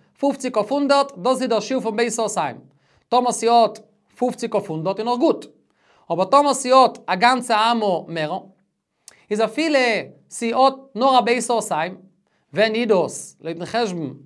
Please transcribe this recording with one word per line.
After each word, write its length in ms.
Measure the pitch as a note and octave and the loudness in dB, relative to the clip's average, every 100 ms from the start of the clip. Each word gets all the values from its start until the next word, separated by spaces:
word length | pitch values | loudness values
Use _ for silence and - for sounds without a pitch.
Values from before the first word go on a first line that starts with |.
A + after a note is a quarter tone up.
| _ _ | _ _
פופציק 380 | C#4 C#4 B3+ A#3+ | -4 -2 -4 -4
אויף 160 | G#3 | -2
הונדערט, 400 | C#4 C#4+ C#4 C#4 - | -2 2 2 0 -2
דאס 260 | F#3+ C4 | -2 0
איז 60 | B3+ | 0
דער 120 | A3 | -2
שיר 200 | G#3 C4 | -2 -4
פון 160 | G#3 G#3+ | -4 -2
בית 220 | A#3+ A3+ | -2 -2
ה'. 340 | A3 - D3+ A2+ - _ _ _ _ | -4 -2 -4 -6 -18 _ _ _ _
תומאס 360 | B3 B3 - | 0 0 0
האט 340 | A3+ A#3 A3 A3 - _ _ - | 4 4 4 0 -18 _ _ -6
פופציק 380 | B3 - A3+ | -4 -4 -4
אויף 160 | G#3+ - | -4 -4
הונדערט, 280 | D#3+ E3 G3 | -6 -4 -4
איז 80 | A3+ | -4
נאך 120 | B3 | 0
גוט. 280 | D#4+ - - _ _ _ _ _ - | 0 0 -6 _ _ _ _ _ -6
אבער 140 | E3+ F#3+ | -4 2
תומאס 400 | C#4 C#4+ C4+ B3 | 4 4 0 4
האט 320 | C4 B3 - - | 6 6 2 -6
א 80 | |
גאנצע 560 | F#3 A#3+ B3+ B3 A3 A3+ | 2 2 2 0 0 2
אמו 360 | A#3 G#3 E3+ - | 0 0 -2 -4
מער, 300 | E3 D3+ F#3 - _ _ _ _ _ - - - | -6 -6 -6 -12 _ _ _ _ _ -20 -20 -6
איז 100 | G#3 | -2
א 60 | A3 | -2
פילע, 320 | A3 E4 C#4+ B3 G#3 C3 - _ | 0 0 2 2 0 -4 -14 _
זיי 260 | - A#3 | -8 -2
האט 200 | A#3 C4+ C4+ - | 2 2 2 -8
נאר 240 | G#3 C4 C4 | -2 2 4
א 20 | |
בית 300 | A3 B3 A#3+ | 2 0 0
ה', 360 | A#3 A3+ D#3 E3+ F#3+ - _ _ _ _ | -2 -2 -4 -4 -8 -20 _ _ _ _
ווען 200 | D3 A3 | 0 0
איך 140 | A3 A#3 | 0 2
דאס, 480 | G3 C#3+ - - - | 2 0 -4 -14 -14
לייט 180 | D#3 E3 | -12 -10
ן 60 | |
חשבון, 500 | F3 A3+ A3+ F3 D#3+ C3 | -6 -4 -2 -4 -8 -10